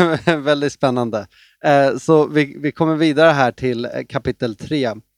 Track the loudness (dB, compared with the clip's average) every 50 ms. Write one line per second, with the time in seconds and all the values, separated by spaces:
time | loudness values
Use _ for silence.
0 | 2 2 0 0 0 0 0 0 0 0 0 0 -2 -4 -4 -2 -2 -2 0 -2
1 | -4 -4 -4 -6 -8 -10 _ _ _ _ _ _ 0 2 4 4 4 2 0 -2
2 | 0 2 4 4 4 2 2 0 -2 -2 -4 -8 -8 -6 -4 -2 -2 -2 0 0
3 | 0 0 2 4 4 4 4 4 2 0 0 -2 -4 -4 -4 -4 -6 -8 -8 -10
4 | -10 -8 -8 -8 -6 -6 -6 -4 -4 -6 -6 -8 -10 -6 -4 -2 -2 -4 -4 -8
5 | -12 _ _